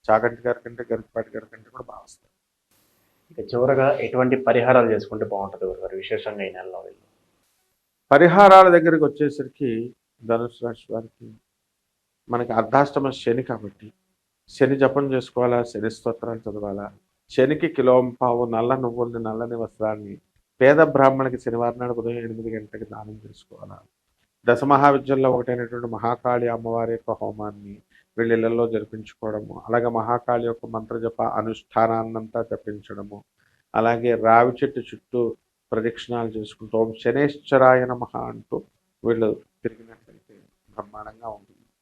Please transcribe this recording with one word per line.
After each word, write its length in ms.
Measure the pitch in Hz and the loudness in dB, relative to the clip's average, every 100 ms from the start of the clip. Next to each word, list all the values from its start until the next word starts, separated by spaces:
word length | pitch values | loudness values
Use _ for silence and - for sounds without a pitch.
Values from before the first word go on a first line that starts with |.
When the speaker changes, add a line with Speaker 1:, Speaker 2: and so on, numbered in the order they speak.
| - | 2
Speaker 1:
చాగంటి 320 | 110 117 117 | 2 2 -4
గారి 160 | 120 120 | -6 -6
కంటే, 220 | 117 120 120 | -10 -18 -8
గరికపాటి 380 | 113 110 113 113 | -8 -8 -10 -10
గారి 160 | 113 110 | -14 -18
కంటే 240 | 113 113 | -20 _
కూడా 140 | 127 117 | -20 -18
బాగా 120 | 107 | -20
వస్తాయి. 260 | - - _ _ _ _ _ _ _ _ _ _ _ | -20 -20 _ _ _ _ _ _ _ _ _ _ _
Speaker 2:
ఇక 240 | - - | -16 -6
చివరగా 440 | 120 131 135 135 147 | -2 0 2 2 0
ఎటువంటి 380 | 117 127 127 127 | -2 0 0 2
పరిహారాలు 540 | 123 120 120 127 117 | 2 2 6 4 4
చేసుకుంటే 340 | 107 - 107 | 0 -4 -8
బాగుంటుంది 400 | 104 101 98 - | -6 -6 -8 -6
గురుగారు, 320 | 95 90 95 95 | -8 -6 -10 -10
విశేషంగా 480 | - 107 107 104 | -8 -6 -6 -8
ఈ 80 | 98 | -10
నెలలో 260 | 92 92 92 | -10 -14 -16
వీళ్ళు? 260 | 90 - _ _ _ _ _ _ _ _ _ _ _ | -18 -20 _ _ _ _ _ _ _ _ _ _ _
Speaker 1:
పరిహారాల 560 | 143 170 180 202 190 185 | 6 8 10 12 12 12
దగ్గరికి 360 | 170 165 160 | 8 6 2
వచ్చేసరికి 920 | 147 143 147 147 127 _ 135 113 120 - _ _ | 0 0 -4 -4 -14 _ -4 -4 -8 -14 _ _
ధనుసు 420 | 113 117 120 - 120 | -4 -2 -2 -8 -10
రాశి 260 | 113 - | -10 -10
వారికి 400 | 113 113 _ 113 110 _ _ _ _ _ _ _ _ - | -10 -10 _ -20 -20 _ _ _ _ _ _ _ _ -8
మనకి 220 | 120 117 | -6 -2
అర్ధాష్టమ 580 | 113 110 135 143 143 139 | -2 2 2 2 0 -4
శని 320 | 127 - 123 | -4 -2 -2
కాబట్టి, 500 | 123 113 104 _ 107 _ _ _ _ _ _ | -4 -10 -10 _ -20 _ _ _ _ _ _
శని 280 | - 131 139 | 0 0 4
జపం 360 | 135 143 139 | 2 2 -2
చేసుకోవాలా, 500 | 131 127 - 123 120 | -4 -4 -2 0 0
శని 280 | 120 110 110 | -2 -6 -6
స్తోత్రాలు 600 | 110 117 117 117 113 110 | -6 -8 -6 -10 -10 -10
చదవాలా, 420 | 104 104 98 101 - _ _ _ | -10 -8 -10 -12 -18 _ _ _
శనికి 380 | - 131 151 165 | 2 2 2 -2
కిలోంపావు 760 | - 127 127 127 120 127 120 | 0 4 4 2 -2 -2 0
నల్ల 320 | 120 113 120 131 | -2 -2 0 -2
నువ్వుల్ని, 460 | 123 117 120 117 | -2 -4 -6 -6
నల్లని 320 | 113 110 117 | -8 -8 -8
వస్త్రాన్ని 640 | 117 110 _ 107 107 104 101 _ _ _ _ | -8 -10 _ -6 -6 -12 -18 _ _ _ _
పేద 160 | 131 147 | 6 6
బ్రాహ్మణులకి 640 | 156 139 135 135 131 123 | 4 6 4 4 -2 -4
శనివారం 400 | 123 117 120 120 | -6 -2 -4 -4
నాడు 140 | 123 | -6
ఉదయం 260 | 117 117 120 | -6 -6 -8
ఎనిమిది 320 | 117 113 113 | -10 -10 -10
గంటలకి 340 | 110 107 110 | -10 -12 -16
దానం 360 | 107 107 107 110 104 | -16 -16 -16 -20 -20
చేసుకోవాలా. 520 | 101 _ 113 98 98 _ _ _ _ _ _ - | -20 _ -20 -20 -20 _ _ _ _ _ _ 0
దశ 180 | 123 | 0
మహావిద్యల్లో 680 | 139 135 143 139 131 135 131 | 2 4 4 2 0 0 2
ఒకటైనటువంటి 540 | 127 123 123 117 120 120 | 0 -2 -6 -6 -10 -10
మహాకాళి 640 | 110 117 120 123 123 120 | -6 -4 -4 -2 -2 -2
అమ్మవారి 440 | 117 113 113 113 | -4 -6 -6 -4
యొక్క 180 | 117 - | -6 -8
హోమాన్ని 720 | 110 107 107 104 101 101 101 _ _ _ - | -8 -8 -10 -14 -14 -20 -20 _ _ _ -4
వీళ్ళ 140 | 117 | 0
ఇళ్లలో 380 | 113 113 117 117 | 0 0 0 -2
జరిపించుకోవడము, 920 | 113 107 110 107 _ 110 107 107 - - | -4 -8 -14 -18 _ -10 -10 -12 -18 -4
అలాగే 220 | 120 120 | -2 0
మహాకాళి 580 | 117 110 120 - 120 117 | -4 -2 -4 -2 -2 -2
యొక్క 200 | 113 113 | -8 -10
మంత్రజప 560 | 113 110 117 113 - | -10 -8 -8 -6 -4
అనుష్ఠానాన్నంతా 1200 | 117 104 110 107 _ 113 113 113 113 113 110 117 | -4 -4 -6 -10 _ -2 0 0 -4 -10 -8 -8
జపించడము, 840 | 113 113 - 104 104 101 101 104 _ _ _ _ _ | -6 -8 -10 -14 -16 -16 -16 -18 _ _ _ _ _
అలాగే 400 | 110 113 117 120 | 0 0 0 0
రావి 380 | 113 110 113 123 | 0 6 6 4
చెట్టు 280 | 123 135 127 | 0 -4 -4
చుట్టూ 560 | 117 107 _ 123 117 - _ _ _ | -12 -18 _ -4 -4 -4 _ _ _
ప్రదక్షిణాలు 560 | 113 113 - - 120 113 | -4 -4 -6 -8 -6 -6
చేసుకుంటూ 500 | 110 104 - 110 110 | -8 -14 -16 -6 -2
"ఓం 140 | 113 113 | -2 -2
శనేశ్వరాయ 800 | 120 135 143 143 - 135 127 127 | -2 0 0 -2 0 4 6 6
నమః" 320 | 123 123 120 123 | 2 -6 -8 -10
అంటూ 460 | 123 113 - 120 - _ _ _ | -12 -14 -10 -10 -10 _ _ _
వీళ్ళు 380 | 117 113 110 - _ _ | -2 0 0 -2 _ _
తిరిగినట్లయితే 720 | 117 110 113 113 _ 110 _ 101 _ _ _ | -10 -10 -20 -20 _ _ _ _ _ _ _
బ్రహ్మాండంగా 580 | 104 101 107 107 110 117 | -18 -16 -16 -18 -16 -16
ఉంటుంది. 380 | 104 101 _ _ _ | -16 _ _ _ _